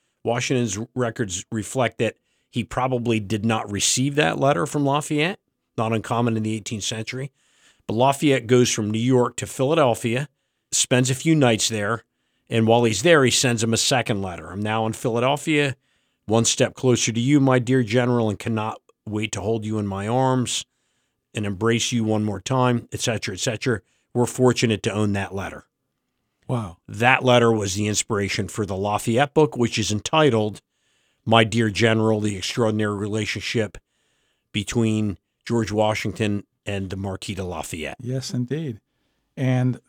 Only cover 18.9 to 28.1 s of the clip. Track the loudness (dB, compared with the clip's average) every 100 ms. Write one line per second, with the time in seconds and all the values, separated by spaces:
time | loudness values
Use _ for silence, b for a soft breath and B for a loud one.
18.9 | _ -6 -4 -4 -4 -2 -2 -2 -4 -4
19.9 | -4 -2 0 2 0 -2 -6 -8 _ _
20.9 | _ _ _ _ -8 -6 -2 0 0 0
21.9 | -2 0 0 -2 -4 -2 2 2 2 -4
22.9 | -6 -4 -4 -6 -6 -6 -4 -2 -2 _
23.9 | _ _ -2 0 4 2 4 2 2 0
24.9 | 0 0 0 -4 -8 -10 -12 -18 _ _
25.9 | _ _ _ _ _ -6 -6 -6 -12 -12
26.9 | 0 2 4 4 4 6 2 0 -2 -2
27.9 | -2 -2